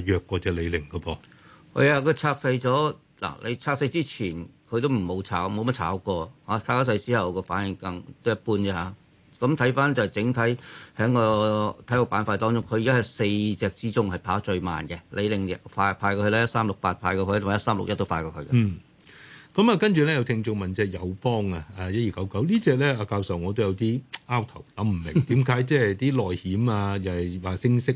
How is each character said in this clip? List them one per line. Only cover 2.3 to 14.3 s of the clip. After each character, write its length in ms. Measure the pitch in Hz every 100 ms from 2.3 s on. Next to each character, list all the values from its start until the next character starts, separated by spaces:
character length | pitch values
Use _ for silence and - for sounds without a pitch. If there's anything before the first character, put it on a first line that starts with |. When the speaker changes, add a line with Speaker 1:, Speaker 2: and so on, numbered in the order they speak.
Speaker 2:
細 240 | 135 135 127
咗。 360 | 127 135 151 - _ -
嗱， 140 | 92 -
你 100 | 110
拆 220 | 120 151 139
細 120 | 139
之 140 | 170
前 420 | 131 - 98 82 82 - -
佢 120 | 117
都 80 | 139
唔 100 | 123
冇 240 | 87 92
炒， 260 | 98 92 95
冇 140 | 104
乜 60 | 120
炒 260 | 127 85 95
過 360 | 101 90 80 -
啊。 140 | - 107
拆 160 | -
咗 100 | 123
細 140 | 127 104
之 180 | - 120
後 140 | 90
個 120 | 90
反 260 | - 92 98
應 60 | 90
更 260 | 95 90 - -
都 100 | 117
一 20 |
般 240 | 107 - 104
啫 140 | 101
嚇。 220 | 90 90 104 _ _ _ -
咁 160 | 123 156
睇 160 | 123
返 220 | 127 143
就 80 | 123
係 60 | 101
整 240 | 104 117
體 80 | 127 117 123 - - - -
喺 160 | 113
個 640 | 123 110 107 107 107 107 - -
體 80 |
育 100 | 123 120
板 180 | 101
塊 120 | 107 101
當 160 | 113
中， 120 | 117
佢 120 | 90 113
而 80 |
家 140 | 113 127
係 40 |
四 220 | 107 - 104 104 107
隻 160 | 98 101
之 200 | - 113
中 180 | 110 101
係 80 | 90
跑 220 | -